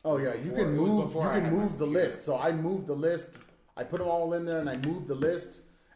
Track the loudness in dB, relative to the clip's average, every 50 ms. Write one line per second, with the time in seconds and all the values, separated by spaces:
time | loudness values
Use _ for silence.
0 | -2 0 0 2 0 0 -2 -2 -4 -4 0 0 2 2 2 2 4 4 4 2
1 | 2 0 0 0 0 2 2 2 2 2 2 2 2 0 0 0 0 2 4 4
2 | 2 2 0 -4 -2 -2 -2 0 2 0 0 0 0 -2 -2 -2 -2 -2 -2 0
3 | 2 2 2 0 -2 -8 -16 -20 -20 -20 -20 _ _ _ _ -10 -6 -6 -4 -2
4 | -2 0 0 0 0 0 0 -2 -2 -2 -2 -2 -2 -2 -4 -2 -2 -2 -4 -4
5 | -4 -4 -2 0 2 0 0 0 -4 -10 -14 -20 -20 -20 -20 _ _ _ -20